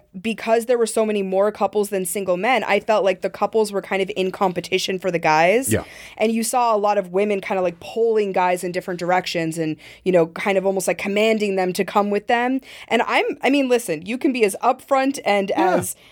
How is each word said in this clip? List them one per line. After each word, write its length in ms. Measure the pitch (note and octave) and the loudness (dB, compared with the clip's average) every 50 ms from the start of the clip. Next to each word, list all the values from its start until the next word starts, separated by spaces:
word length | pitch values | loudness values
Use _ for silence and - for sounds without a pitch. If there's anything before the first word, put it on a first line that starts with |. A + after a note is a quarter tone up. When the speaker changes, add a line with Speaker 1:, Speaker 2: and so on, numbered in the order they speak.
| - _ - F#3+ | -10 _ -14 -8
Speaker 1:
because 440 | F3 A3+ A3 - - A3+ A3+ A#3 A3+ | -6 -6 -6 -4 -2 0 0 2 2
there 120 | A#3+ B3 A#3+ | 2 0 2
were 80 | A#3 | 0
so 200 | A3 - A3+ A3 | 0 0 0 0
many 180 | G#3+ G#3+ G#3 F#3+ | 0 0 -2 -2
more 260 | F#3+ F#3+ F#3+ G3+ G#3+ | 0 0 2 2 2
couples 380 | G#3 - G#3 G3 - G#3+ G3+ G3+ | 0 0 -2 0 0 0 -2 -2
than 160 | G3+ F#3+ F#3 | -2 -4 -4
single 300 | - - G#3 G3 F#3 F3+ F3+ | -4 -4 -4 -2 -2 -2 0
men, 260 | F#3+ A#3+ C4 A3+ - | 0 0 0 0 0
I 160 | - G3+ G#3 | 0 0 0
felt 240 | G#3 - A3 G#3 F3 | 2 2 2 2 2
like 160 | F#3+ F3+ - | 2 0 0
the 80 | - F#3+ | -4 -6
couples 420 | - - G#3 G3+ - A3+ A3 G3+ | -4 -4 -4 -2 0 0 0 0
were 100 | G3+ G3 | -2 -6
kind 200 | F3+ - G3 F#3+ | -6 -4 -2 -2
of 100 | G3 F#3 - - | -2 -2 -2 -2
in 140 | F#3 F#3+ | -2 -2
competition 680 | F#3 - G#3 F#3 F3 F3 E3+ - F#3 F#3 - - F#3+ F3+ | 0 0 0 0 0 -2 -4 -2 -2 -2 -2 -2 -4 -4
for 100 | - F#3+ | -2 -2
the 60 | E3+ E3 | -2 0
guys. 520 | E3+ D#3+ D#3 D#3 E3 F3+ G#3 B3 C4+ G#3 | 2 4 4 6 6 6 4 2 2 0
Speaker 2:
Yeah. 140 | G#3+ G3 - - - - - - - - | -2 -2 -2 -6 -14 -20 -20 -16 -6 -2
Speaker 1:
And 140 | A3 A3+ A3+ | -2 0 0
you 100 | A3+ A3 | 0 -2
saw 320 | - - B3+ A#3+ A#3 A3 | -2 0 0 2 2 2
a 20 | G#3 | 2
lot 200 | G3+ G#3 G#3 G3+ | 2 2 2 0
of 100 | F#3+ F3+ F3 | 0 0 0
women 260 | F#3+ G#3 G#3 G#3 G3 | 0 0 0 0 -2
kind 180 | F#3 - G#3+ F#3+ | -2 -2 -2 0
of, 60 | F#3 | 0
like, 160 | F3 E3+ - | -2 -2 -6
pulling 540 | - - - A3+ A3+ A#3 A3 A3 G#3 G3 F#3 | -10 -8 -4 0 2 2 2 2 0 0 0
guys 320 | G3 F3+ F3+ F3+ F3+ F#3+ | 2 2 2 2 0 -2
in 80 | F3+ F3 | -4 -6
different 260 | F#3 F3 - F3+ E3+ | -6 -6 -6 -6 -4
directions 580 | F3 E3+ F3+ F3+ F3 - - E3+ E3 D#3+ D#3+ E3+ | -2 0 0 0 0 -2 -4 -4 -2 -2 -4 -4
and, 200 | D#3+ D#3 D3+ - - - - - - | -4 -4 -6 -6 -10 -18 -20 -6 0
you 80 | F#3 | 2
know, 160 | F3+ F3 E3 E3 | 4 4 4 2
kind 300 | E3+ - - G#3 G3 F#3+ | 0 -4 -2 0 0 2
of 80 | F#3 | 2
almost, 220 | G3 F#3+ F#3+ F3+ - | 0 0 0 0 -2
like, 80 | F3+ F3 | -2 -4
commanding 580 | - G3+ G3 G#3 G#3+ A3 A3 A3 G#3 G#3 F#3+ | -4 -2 0 2 2 2 2 2 0 0 0
them 160 | F#3+ F#3 F#3 F3+ | 0 0 0 0
to 120 | - F#3+ | -2 -2
come 240 | E3+ - G#3+ G3+ G3+ | 0 0 0 2 2
with 160 | G3+ G3+ G3+ - | 0 -2 0 0
them. 320 | A#3+ A#3 A#3+ B3+ C4 C4+ - - - - - - | 0 0 2 0 -2 -4 -4 -8 -16 -18 -6 -2
And 120 | - - A#3 - | 0 0 0 0
I'm, 160 | A#3 C#4+ G#4+ A#4+ - - | 0 0 0 0 -2 -2
I 80 | - A#3+ | 0 2
mean, 200 | C#4 C#4+ C4+ B3+ | 2 2 2 2
listen, 360 | B3 A#3 A#3+ - B3+ - E3+ | 2 0 0 -2 -6 -6 -6
you 120 | F#3+ A#3 A#3+ | -6 -4 -2
can 160 | - D#4 B3 | 0 0 2
be 100 | B3+ A3 | 2 2
as 120 | G3 F#3+ - | 0 0 2
upfront 580 | - A#3+ C4 C4 - - C#4 C4+ C4+ C4+ C4+ C#4 - | 2 0 0 0 0 0 0 2 2 0 -2 -2 0
and 240 | - G3+ G3+ G3 G3 | 0 2 2 0 0
Speaker 2:
Yeah. 260 | - - - F#4 F4 F#3 | 0 0 2 2 2 0
Speaker 1:
as, 180 | - - - - - - | 0 -4 -8 -12 -16 -20